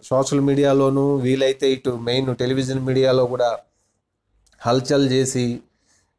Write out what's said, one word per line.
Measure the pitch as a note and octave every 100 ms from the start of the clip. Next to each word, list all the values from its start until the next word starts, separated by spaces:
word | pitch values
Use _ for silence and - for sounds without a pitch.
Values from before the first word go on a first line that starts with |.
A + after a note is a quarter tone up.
సోషల్ | - C3 C3+ C#3+
మీడియాలోనూ, | C#3 C#3 C#3+ C#3 C3+ C3+ C#3
వీలైతే | C#3+ B2+ C3+ C3+ C3+ C#3
ఇటు | C3 C3
మెయిన్ | A#2+ A#2 B2+ C3 A#2+
టెలివిజన్ | B2 C3 C3 C3+
మీడియాలో | C3 C3 C3 C3 B2
కూడా | B2 A#2+ A2 - _ _ _ _ _ _ _ _ _ A#2
హల్చల్ | B2+ C3 C#3+ C#3
చేసి | B2+ C3 B2+ A#2+ A#2+ - _ _ _ _